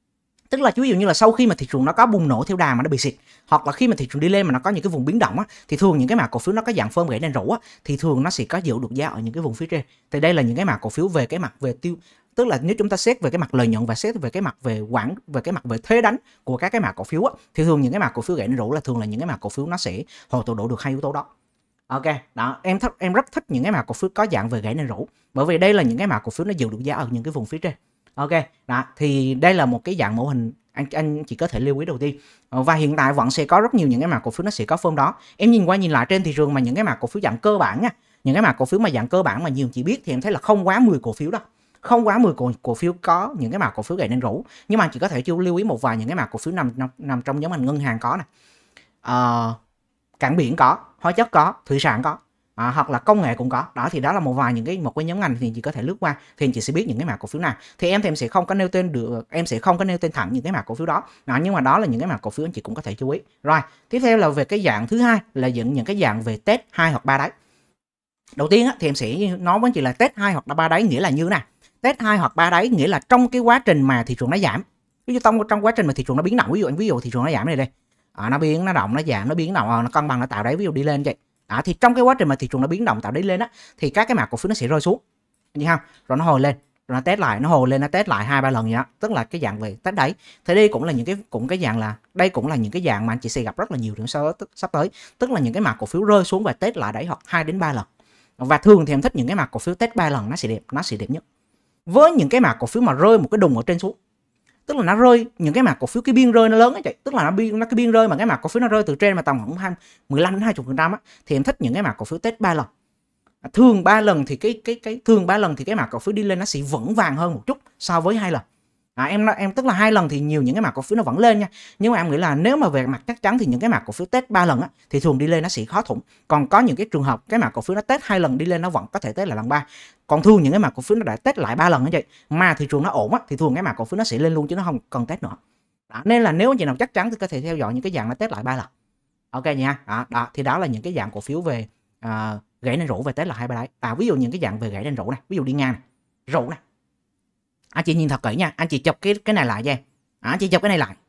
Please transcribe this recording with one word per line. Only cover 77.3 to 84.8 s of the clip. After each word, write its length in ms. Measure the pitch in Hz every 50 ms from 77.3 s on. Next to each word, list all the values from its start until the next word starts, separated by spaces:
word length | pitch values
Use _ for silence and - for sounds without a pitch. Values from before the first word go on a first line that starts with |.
giảm 140 | 156 107 110
này 100 | 160 156
đây. 120 | 131 131 127 - _ _ _ _ _ _ _ _
À, 160 | - 101 113
nó 80 | 135
biến, 280 | 147 160 156 151 165 185
nó 80 | 190 180
động, 220 | 180 95 - -
nó 60 | - 160
giảm, 220 | 156 120 98 101 127
nó 60 | 156
biến 180 | 170 160 165 196
động, 160 | 160 104 110
à, 120 | 117 113
nó 80 | 117 120
cân 180 | - 156 147
bằng, 120 | 143 127 123
nó 60 | 123
tạo 180 | 131 110 101 104
đáy, 120 | 120 147
ví 100 | 175 208
dụ 60 | 170
đi 120 | 156 135 143
lên 200 | 151 147 139 143
vậy. 120 | 147 - - _ _ _ _ _
À, 140 | - 101 123
thì 120 | - 185 170
trong 220 | - - 151 -
cái 80 | 254 247
quá 100 | 254 -
trình 140 | 254 185
mà 80 | 143 135
thị 120 | - 139
trường 140 | 123 - 127
nó 60 | 135
biến 180 | 147 170 196 240
động 160 | 196 113 107
tạo 100 | - 104
đáy 120 | 120 156 190
lên 160 | 196 185 180
á, 100 | 240 - _ - - - _
thì 120 | _ - 139
các 180 | - 202 226
cái 80 | - 254
mã 100 | 180 113
cổ 120 | - 120
phiếu 100 | - -
nó 60 | - 220
sẽ 140 | - 123
rơi 140 | 117 156 156